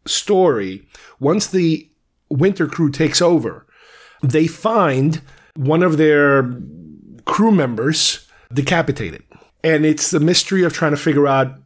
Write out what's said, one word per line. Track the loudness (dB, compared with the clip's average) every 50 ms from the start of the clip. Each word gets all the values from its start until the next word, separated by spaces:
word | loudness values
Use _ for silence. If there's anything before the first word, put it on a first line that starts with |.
| _
story, | -6 -6 -6 -2 0 2 2 4 2 2 0 -2 -6 -8 -12 -16 _ _ -20 -20 -20 -16 _
once | -2 0 0 0 -2
the | -2 -2 0 2 2 0 -2 -6 _ _ _ _ _ _ _ _ _
winter | -2 0 0 0 0 0 -4
crew | -4 -2 -2 -2 -2
takes | 0 0 -2 -2 0 0 2
over, | 2 2 2 0 -4 -10 -12 -20 _ _ _ -20 -20 -20 -20 -20 -20 -14 _ -4
they | 0 0 2 0 0
find | -4 -4 -4 0 0 2 2 2 2 0 0 0 -2 -4 -8 -16 -20 _ _ _ _
one | -6 -2 0 2 2 2
of | 2 2 2
their | 2 4 4 4 4 4 4 2 2 0 -4 -10 -14 -18 -18 -20 -20 -20 -20 -20 -20 -20 -20 -14 _
crew | -6 -2 2 2 4
members | 4 2 2 0 -4 -4 -2 -2 -2 0 -2 -2 -2 -4 -12 _ _ -20 _ _ -4
decapitated. | -4 -2 0 0 0 0 -2 -4 -6 -6 -10 -10 -14 -20 _ -20 -20 _ _ _ _ -2
And | 0 0 2 2
it's | 2 0 0 -2 -2
the | 0 2
mystery | 2 2 2 0 0 0 0 0 0
of | 0 0
trying | -2 -2 -2 -2
to |
figure | 0 0 0 2 2 2
out | 2 2 0 0 -2 -4 -14 -20